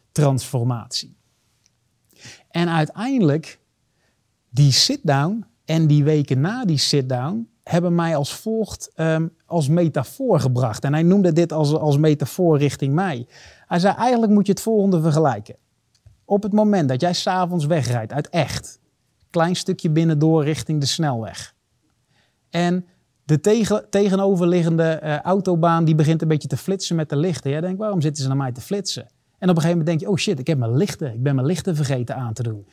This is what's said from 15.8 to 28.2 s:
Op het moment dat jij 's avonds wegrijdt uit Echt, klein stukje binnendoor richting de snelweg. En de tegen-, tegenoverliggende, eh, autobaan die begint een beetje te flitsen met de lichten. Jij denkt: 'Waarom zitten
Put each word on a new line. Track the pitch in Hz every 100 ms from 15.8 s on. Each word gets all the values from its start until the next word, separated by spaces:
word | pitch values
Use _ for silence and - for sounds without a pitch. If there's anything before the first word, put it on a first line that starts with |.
| _ _ - _
Op | - 202
het | 208
moment | 208 214 202 143
dat | 131
jij | 175
's | 175 -
avonds | 185 180 180 147
wegrijdt | 165 120 120 110
uit | 135 147
Echt, | 175 135 - - - _ _ _ _ _
klein | 175 165 185
stukje | - 180 175
binnendoor | 151 165 151 160 160
richting | 143 160 - 156
de | 139
snelweg. | - 156 120 107 - - _ _ _ _ _ _ _ _ _ _
En | 170 175 180 180 _ _ _
de | - 147
tegen-, | 202 220 208 208 -
tegenoverliggende, | 196 202 190 196 190 175 175 165 165
eh, | 165 160 156 151
autobaan | - 196 185 170 170 165
die | 165
begint | 156 151 165
een | 160
beetje | 156 139
te | 139
flitsen | - 190 - 170
met | 156
de | 143
lichten. | 175 151 139
Jij | 147
denkt: | 175 190
'Waarom | 214 196
zitten | 151 147